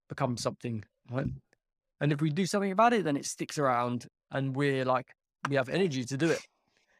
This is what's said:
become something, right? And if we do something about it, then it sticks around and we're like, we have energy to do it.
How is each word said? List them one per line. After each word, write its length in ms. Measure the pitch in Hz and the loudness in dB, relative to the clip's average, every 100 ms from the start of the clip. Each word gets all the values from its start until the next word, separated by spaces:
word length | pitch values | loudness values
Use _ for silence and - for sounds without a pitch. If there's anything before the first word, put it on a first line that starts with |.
| - | -14
become 300 | - 135 120 | -4 -2 0
something, 460 | 127 101 123 110 - _ - | -4 -4 -6 -6 -10 _ -8
right? 160 | 123 139 135 _ _ _ _ _ - | -4 -4 -8 _ _ _ _ _ -2
And 120 | 147 | 0
if 100 | 147 | 2
we 80 | 156 | 0
do 160 | 147 180 | 0 0
something 260 | 208 196 | 0 0
about 220 | 190 233 | 4 4
it, 100 | 233 | 4
then 120 | 160 139 | 0 -2
it 100 | - | -4
sticks 320 | - 139 - | -8 -6 0
around 480 | 135 120 120 123 - _ - | 2 2 0 -2 -6 _ -8
and 260 | 135 135 131 | -4 -2 0
we're 280 | 143 135 127 | 0 0 2
like, 220 | 127 - - _ _ - | 0 -2 -20 _ _ 0
we 80 | 139 | 0
have 140 | 127 | 2
energy 340 | 156 190 131 | 0 0 0
to 120 | 120 131 | -4 0
do 120 | 165 | 2
it. 160 | 143 - _ _ _ _ | 0 -2 _ _ _ _